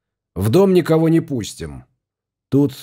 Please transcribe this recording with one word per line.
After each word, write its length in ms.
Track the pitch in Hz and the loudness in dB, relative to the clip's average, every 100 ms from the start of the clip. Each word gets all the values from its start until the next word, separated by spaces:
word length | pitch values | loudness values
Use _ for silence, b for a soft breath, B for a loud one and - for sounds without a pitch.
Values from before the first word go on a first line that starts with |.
| _ _ _ | _ _ _
В 160 | 85 104 | -6 0
дом 240 | 160 196 | 2 4
никого 360 | 180 156 160 160 | 2 2 2 2
не 100 | 165 | 0
пустим. 640 | 165 127 98 - 80 65 - _ _ _ _ _ - | -2 -6 -8 -12 -14 -14 -20 _ _ _ _ _ -4
Тут 240 | 135 143 - | 0 0 -4